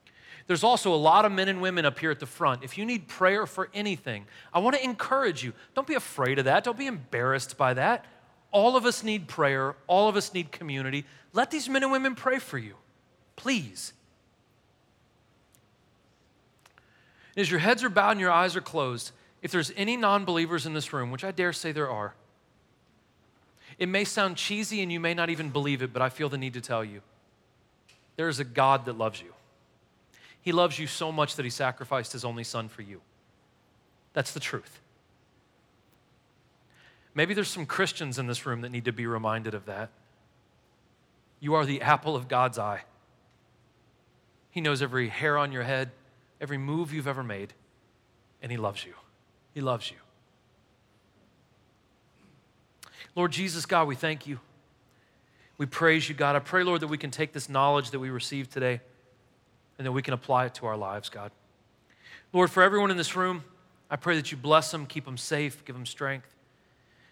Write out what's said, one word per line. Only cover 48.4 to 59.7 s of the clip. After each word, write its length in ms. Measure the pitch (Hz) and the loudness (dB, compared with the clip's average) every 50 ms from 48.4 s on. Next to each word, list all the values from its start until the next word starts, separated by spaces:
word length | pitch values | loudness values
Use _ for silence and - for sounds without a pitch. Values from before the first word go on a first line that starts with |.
and 80 | 139 120 | -10 -8
he 80 | 123 117 | -6 -4
loves 260 | 110 101 98 - - | -4 -4 -4 -6 -10
you. 100 | 90 - - - _ _ _ _ _ _ _ _ _ - | -14 -16 -20 -20 _ _ _ _ _ _ _ _ _ -8
He 60 | 147 | -4
loves 300 | 135 131 120 113 - - | -2 -2 -2 -2 -4 -10
you. 60 | - - - _ _ _ _ _ _ _ _ _ _ _ _ _ _ _ _ _ _ _ _ _ _ _ _ _ _ _ _ _ _ _ _ _ _ _ _ _ _ _ _ _ _ _ _ _ _ _ _ _ _ _ _ _ _ _ - - - - - - - | -12 -14 -20 _ _ _ _ _ _ _ _ _ _ _ _ _ _ _ _ _ _ _ _ _ _ _ _ _ _ _ _ _ _ _ _ _ _ _ _ _ _ _ _ _ _ _ _ _ _ _ _ _ _ _ _ _ _ _ -20 -20 -20 -20 -20 -8 -2
Lord 180 | 175 175 170 | 0 0 0
Jesus, 340 | - 175 190 180 160 165 - | 0 -2 -4 -4 -4 -6 -2
God, 220 | - 190 170 160 143 | 2 4 4 4 2
we 60 | 131 | 0
thank 320 | 123 170 156 156 139 - | -2 -2 -4 -4 -4 -8
you. 120 | 147 139 120 - _ _ _ _ _ _ _ _ _ _ _ _ _ _ _ _ _ _ _ _ _ _ - | -12 -12 -12 -14 _ _ _ _ _ _ _ _ _ _ _ _ _ _ _ _ _ _ _ _ _ _ -6
We 80 | 143 | -6
praise 420 | 131 - - 165 160 160 160 131 151 | -4 0 4 6 6 6 6 2 -2
you, 60 | 147 | -2
God. 220 | 135 147 143 143 | 0 2 2 2
I 20 | 139 | 2
pray, 240 | 139 - 180 185 | 0 0 0 2
Lord, 180 | 180 180 175 160 | 2 2 2 0
that 80 | 160 151 | 0 -2
we 80 | 151 | -4
can 140 | 147 156 135 | -6 -6 -6
take 220 | - - 156 147 | -4 -4 -4 -4
this 160 | - 143 - 147 | -4 -8 -8 -2
knowledge 420 | 135 135 139 143 143 143 131 117 | 2 4 6 6 4 4 2 -2
that 80 | 143 131 | -6 -6
we 120 | 131 131 | -6 -6
received 400 | 127 117 - - 143 135 131 - | -6 -6 -6 -6 -6 -8 -8 -8
today 300 | - 135 127 123 123 120 - - _ _ _ _ _ _ _ _ _ _ _ _ _ _ _ _ | -4 -2 0 0 0 -2 -6 -14 _ _ _ _ _ _ _ _ _ _ _ _ _ _ _ _